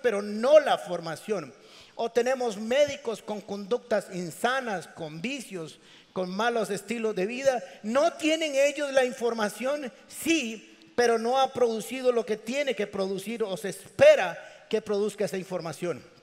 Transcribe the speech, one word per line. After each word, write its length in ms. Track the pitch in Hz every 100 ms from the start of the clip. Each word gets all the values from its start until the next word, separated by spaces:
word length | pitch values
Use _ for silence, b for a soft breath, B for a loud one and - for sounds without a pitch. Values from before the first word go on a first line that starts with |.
pero 180 | 247 202
no 380 | 208 208 247 302
la 180 | 262 175
formación. 760 | 175 175 165 151 - 202 139 - B B B -
O 160 | 226
tenemos 460 | 240 240 262 247 196
médicos 640 | 220 262 294 277 233 208
con 180 | - 214
conductas 680 | - 202 196 240 - 208 -
insanas, 760 | 180 175 - 240 254 247 185 -
con 340 | - 160 160
vicios, 580 | 208 277 - 185 156 - B B B
con 180 | - 180
malos 400 | 190 233 233 190
estilos 460 | 196 - 233 220 202
de 120 | 190
vida. 360 | 247 269 247 B B
¿No 320 | 214 254 339
tienen 420 | 339 311 320 311 269
ellos 360 | 285 285 285
la 140 | 269 254
información? 840 | 220 233 226 208 - 254 294 254 B B
Sí, 680 | - 302 330 233 220 - - -
pero 260 | - 240 226
no 200 | 226 262
ha 140 | 262
producido 580 | 262 240 220 - 262 254
lo 140 | 233 208
que 120 | 208
tiene 380 | - 269 277 226
que 120 | 202
producir 560 | 196 190 190 208 233
o 120 | 214 180
se 140 | 196
espera 960 | 175 - - 285 285 185 170 - - -
que 140 | 214
produzca 440 | 214 202 208 - 196
esa 120 | 190
información. 680 | 165 185 160 147 175 135 - -